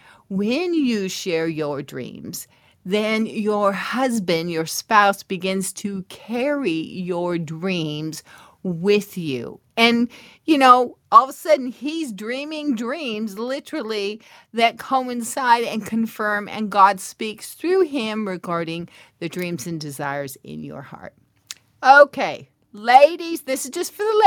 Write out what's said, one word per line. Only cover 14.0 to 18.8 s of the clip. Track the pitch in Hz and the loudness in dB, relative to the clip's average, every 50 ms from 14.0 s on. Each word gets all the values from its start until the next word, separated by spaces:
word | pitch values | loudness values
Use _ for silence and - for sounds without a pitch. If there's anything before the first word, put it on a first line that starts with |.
| 196 202 214 220 - - - - _ _ - | -4 -6 -6 -10 -14 -20 -20 -20 _ _ -2
that | 226 233 233 233 - | 0 0 0 0 -4
coincide | - - 269 262 254 254 247 240 226 226 - 294 262 247 233 247 233 | -4 -2 -2 0 0 -2 -6 -6 -6 -6 -4 0 2 4 4 4 2
and | - 220 214 202 | 0 -4 -6 -4
confirm, | - 226 226 226 220 - - 214 208 208 208 202 | -2 -2 -2 -2 -2 -4 -4 -2 -2 -2 -2 -4
and | - - 214 220 190 | -6 -8 -8 -6 0
God | 202 202 190 202 196 185 | 4 6 6 6 4 0
speaks | - - - - 220 214 208 - - - - | -8 -14 -10 -8 -8 -8 -8 -10 -16 -18 -12
through | - - 339 370 381 359 | -6 -2 0 2 2 0
him | 294 277 262 220 220 214 220 214 | 0 -2 -4 -4 -4 -4 -4 -6
regarding | 190 185 175 - 185 170 170 170 165 165 170 | -6 -8 -8 -6 -6 -4 -4 -4 -6 -8 -8